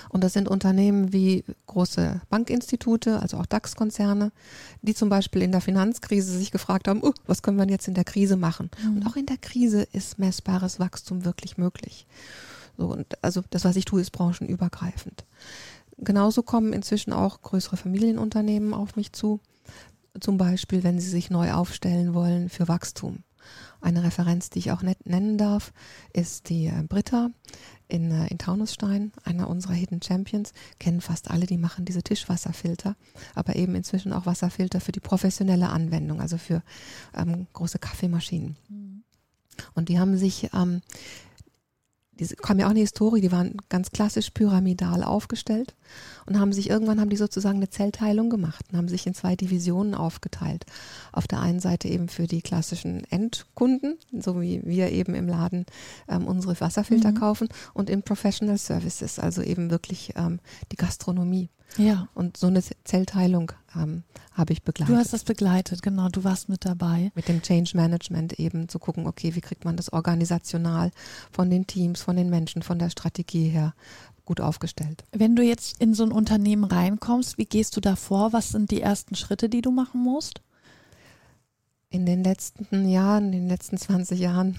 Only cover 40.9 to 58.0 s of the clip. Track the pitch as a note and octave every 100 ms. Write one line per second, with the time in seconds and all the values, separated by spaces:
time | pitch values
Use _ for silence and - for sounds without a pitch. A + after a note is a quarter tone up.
40.9 | - - - - _ - _ _ _ _
41.9 | _ _ - E3 - - F#3+ G3 G#3+ G#3
42.9 | - G#3+ A3+ F#3 F3 F3+ G3+ - F#3 F#3
43.9 | - G#3+ G#3+ G#3 - G#3 F#3 F#3 F3+ F3
44.9 | F3+ - G#3 - A#3 - A3 C4 - _
45.9 | - - - - G3+ G3+ G3 G3 A3 A3
46.9 | G#3+ G#3 G3+ G#3 F#3+ G3+ G3 F#3+ - G3+
47.9 | - G#3+ G#3 A#3 A3+ E3 - - F3 F3
48.9 | F3+ F3+ - F#3 F3+ F#3 F3+ F3+ F3+ G#3
49.9 | G3 E3 - - - D#3 C#3+ - - -
50.9 | - - - - - F3 F3+ F3+ F3 F#3
51.9 | F3+ E3+ - E3+ E3+ - F3 - F3 E3+
52.9 | F3+ - F3+ A3+ - - - B3 C4 C#4
53.9 | E4 - G#3+ F#3 F3 F3 F3+ - F3+ F3+
54.9 | F3+ F3+ - F3 E3+ F3 F3+ F3+ - -
55.9 | - - F3 - F#3 F#3 F3 F3 G#3 G#3
56.9 | A3+ G#3+ G#3+ G#3+ G#3+ A3+ - - - G3+
57.9 | G3